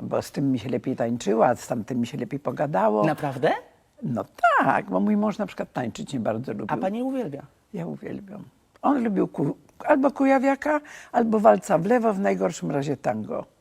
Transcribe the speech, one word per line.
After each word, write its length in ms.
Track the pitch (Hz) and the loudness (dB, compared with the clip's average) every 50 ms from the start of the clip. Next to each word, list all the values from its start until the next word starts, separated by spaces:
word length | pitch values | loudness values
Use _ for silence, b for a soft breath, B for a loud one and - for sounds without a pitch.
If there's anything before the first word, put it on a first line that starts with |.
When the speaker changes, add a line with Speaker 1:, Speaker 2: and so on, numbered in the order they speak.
Speaker 1:
bo 220 | - - - 117 | -8 -4 -2 -2
z 80 | 113 - | -4 -4
tym 220 | - - 139 135 | -4 -2 0 0
mi 60 | 131 113 | 0 0
się 100 | - - | -2 -4
lepiej 280 | 123 113 - 135 127 | -4 -4 -2 -4 -2
tańczyło, 500 | - 120 117 120 117 - 196 220 226 180 | -2 -2 -2 -2 -2 0 0 2 4 4
a 80 | 131 117 | 4 2
z 120 | - - | 0 -4
tamtym 340 | - 139 107 101 - 131 120 | -6 -6 -6 -4 -6 -4 -4
mi 60 | 117 | -4
się 120 | - - 113 | -4 -4 -8
lepiej 220 | 120 - 147 139 | -8 -6 -6 -6
pogadało. 640 | - 127 131 139 151 147 165 185 220 214 214 214 208 | -6 -6 -4 -4 -4 -2 0 2 2 2 2 4 2
Speaker 2:
Naprawdę? 460 | 156 147 - 151 139 127 131 139 185 381 480 - - _ _ _ _ _ - | 2 0 0 -4 -6 -4 0 0 0 0 0 -6 -16 _ _ _ _ _ -8
Speaker 1:
No 220 | 247 151 123 104 - - _ - 698 679 571 466 277 | -6 -4 -4 -4 -4 -8 _ 0 2 4 4 4 4
tak, 260 | - 104 - - - | 4 4 2 2 0
bo 100 | - 185 | 0 0
mój 160 | 202 208 214 | 2 2 2
mąż 220 | 208 214 214 185 - | 2 0 0 -2 -4
na 80 | 202 | -6
przykład 260 | 180 - - - - | -8 -6 -10 -10 -8
tańczyć 400 | - 135 127 110 - - - - | -6 -6 -6 -6 -6 -10 -10 -8
nie 80 | 139 123 | -6 -4
bardzo 320 | 101 113 110 113 131 - | -2 -2 -2 -4 -4 -6
lubił. 140 | 107 104 - 98 | -8 -6 -4 -4
Speaker 2:
A 80 | - | -4
pani 260 | - - 190 208 233 | -2 -2 -2 -2 -4
uwielbia? 400 | 254 269 269 262 226 151 139 139 143 - _ _ _ _ - | -4 -4 -4 -4 -6 -6 -8 -12 -16 -18 _ _ _ _ -10
Speaker 1:
Ja 120 | 175 165 | -10 -8
uwielbiam. 580 | 160 147 135 - - - - - - - - - - _ _ _ _ _ - | -8 -10 -10 -10 -12 -12 -12 -12 -14 -16 -16 -16 -18 _ _ _ _ _ -2
On 220 | - 254 294 269 233 | 0 2 2 2 0
lubił 240 | 226 190 185 180 - | 0 0 0 0 0
ku-, 280 | - - 143 160 - - _ _ _ - - | 0 -2 -2 -2 -2 -6 _ _ _ -4 2
albo 240 | - 302 269 269 277 | 4 4 4 4 2
kujawiaka, 720 | - - 269 269 269 262 254 277 269 269 - 294 302 294 294 B B B B B | 2 2 4 4 4 4 4 2 0 0 0 -2 -2 -2 -4 B B B B B
albo 280 | B 240 233 226 220 220 | B 2 2 2 2 6
walca 380 | 208 220 208 190 - - 180 160 | 8 6 6 6 4 2 0 2
w 80 | 165 | 2
lewo, 280 | 202 247 247 220 226 196 | 4 2 4 4 2 0
w 40 | 190 | 2
najgorszym 500 | 202 196 196 180 190 175 160 - 180 160 | 2 0 2 2 0 -2 -2 -2 -4 -2
razie 260 | 151 139 139 151 131 | -2 -2 -2 -2 -4
tango. 480 | - - 123 110 110 104 92 - 87 90 - _ _ | -4 -2 -2 -2 -2 -4 -6 -8 -8 -8 -10 _ _